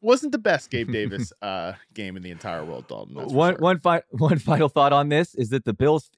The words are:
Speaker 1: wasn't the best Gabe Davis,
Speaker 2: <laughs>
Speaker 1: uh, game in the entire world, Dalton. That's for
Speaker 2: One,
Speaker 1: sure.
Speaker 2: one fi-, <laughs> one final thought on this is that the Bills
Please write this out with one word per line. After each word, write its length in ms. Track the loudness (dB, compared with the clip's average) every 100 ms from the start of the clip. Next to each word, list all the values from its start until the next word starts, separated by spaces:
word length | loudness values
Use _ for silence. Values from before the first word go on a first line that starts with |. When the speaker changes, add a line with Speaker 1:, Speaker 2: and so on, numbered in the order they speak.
Speaker 1:
wasn't 300 | 2 2 2
the 80 | -2
best 320 | 0 0 -2
Gabe 200 | -6 -4
Davis, 400 | -4 -4 -6 -8 -8
Speaker 2:
<laughs> 40 |
Speaker 1:
uh, 300 | -8 -6 -8 -10 _
game 240 | -12 -12 -12
in 60 |
the 80 | -14
entire 340 | -12 -10 -8 -8
world, 220 | -12 -12
Dalton. 260 | -14 -14
That's 160 | -12 -2
for 80 | 2
Speaker 2:
One, 160 | 2
Speaker 1:
sure. 60 | 2
Speaker 2:
one 200 | 0 2
fi-, 200 | 2 0 -2
<laughs> 40 |
one 300 | 0 2 2
final 300 | 2 2 2
thought 220 | 4 4
on 180 | 4 4
this 260 | 0 0 -2
is 160 | -2
that 140 | -2 -2
the 80 |
Bills 360 | 0 2 2 -2